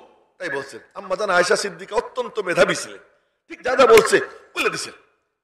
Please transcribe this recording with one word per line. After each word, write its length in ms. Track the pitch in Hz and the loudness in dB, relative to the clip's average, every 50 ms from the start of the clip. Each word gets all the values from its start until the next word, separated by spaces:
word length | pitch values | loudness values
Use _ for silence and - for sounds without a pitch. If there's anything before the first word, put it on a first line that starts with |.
| - - _ _ _ _ _ | -20 -20 _ _ _ _ _
তাই 120 | - 185 160 | -12 -10 -8
বলছেন। 300 | 147 139 - - 113 110 - _ - | -8 -10 -10 -12 -16 -20 -20 _ -20
আম্মা 220 | 190 202 190 185 | -14 -8 -6 -6
জান 140 | 175 208 196 | -4 -2 0
আয়েশা 260 | 175 175 175 - 202 | 2 2 2 2 0
সিদ্দিকা 400 | 190 - 196 170 160 196 - 202 | -2 -2 -6 -10 -12 -12 -6 -4
অত্যন্ত 440 | 233 - - - 254 240 214 - 214 | -4 -4 -4 -6 -8 -8 -8 -6 -6
মেধাবী 360 | 190 180 160 170 196 185 165 | -4 0 2 2 2 2 0
ছিলেন, 240 | - - 107 98 - - _ _ _ _ _ _ _ _ | -4 -8 -12 -16 -20 -20 _ _ _ _ _ _ _ _
ঠিক 140 | - 330 - | -20 -16 -8
যা 140 | - 247 254 | -6 -2 2
যা 100 | 254 254 | 4 6
বলছে 340 | 220 226 208 - - 196 156 - - - - - _ - | 8 8 6 6 6 2 0 0 -2 -14 -20 -20 _ -8
বলে 140 | 349 269 196 | -6 -4 -4
দিছেন। 240 | 165 - - 117 - - _ _ _ _ _ _ _ _ | -4 -8 -10 -12 -16 -20 _ _ _ _ _ _ _ _